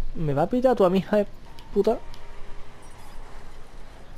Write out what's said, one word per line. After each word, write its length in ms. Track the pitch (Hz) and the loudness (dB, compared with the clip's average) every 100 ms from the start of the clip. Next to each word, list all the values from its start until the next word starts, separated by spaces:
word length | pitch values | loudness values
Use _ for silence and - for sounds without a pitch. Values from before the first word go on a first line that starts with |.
| - | 0
¿Me 200 | - 156 | 2 0
va 100 | 139 | 2
a 40 | 180 | 2
pitar 280 | 254 254 233 | 4 4 6
tú 80 | |
a 60 | 190 | 6
mí, 100 | 190 | 6
hija 180 | - 214 | 4 2
de 100 | 202 - - - - | 2 -4 -12 -12 -2
puta? 240 | 202 196 - - - - - - - - - - - - - - - - - - - - - - | 2 4 2 -2 -8 -6 -6 -4 -2 -4 -6 -12 -12 -10 -8 -8 -8 -8 -8 -8 -8 -10 -12 -12